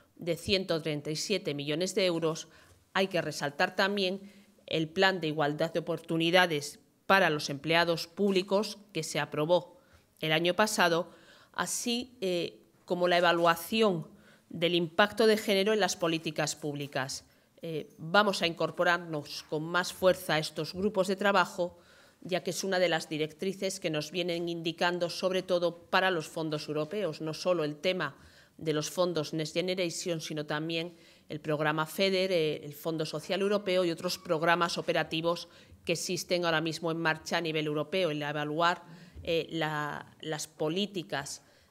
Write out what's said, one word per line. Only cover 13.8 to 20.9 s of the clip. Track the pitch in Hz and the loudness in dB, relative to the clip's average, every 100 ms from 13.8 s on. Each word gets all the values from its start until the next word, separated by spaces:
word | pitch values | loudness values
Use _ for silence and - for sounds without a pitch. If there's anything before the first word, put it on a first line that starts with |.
| 214 170 151 - - - - | 4 2 -4 -16 -20 -20 -14
del | 165 170 175 | -2 2 2
impacto | 170 - 208 - 220 | 0 2 2 4 4
de | 214 | 4
género | 214 196 196 | 2 2 4
en | 220 | 2
las | 180 - | 0 0
políticas | 165 165 165 156 147 - | 0 0 -2 -2 -2 -2
públicas. | 151 143 139 139 131 - - _ _ - | -6 -6 -6 -4 -4 -8 -12 _ _ -14
Eh, | 170 156 - - | -8 -8 -8 -12
vamos | 156 202 214 190 | 2 4 4 2
a | 170 | -2
incorporarnos | 165 160 - 175 175 170 151 131 - | 0 -4 2 2 2 0 -8 -8 -12
con | - 151 | -6 -4
más | 160 175 185 | 0 -2 -2
fuerza | - 185 175 - | 2 4 4 0
a | 156 | -2
estos | 156 - 151 | -2 -6 -6
grupos | 180 202 | -2 -2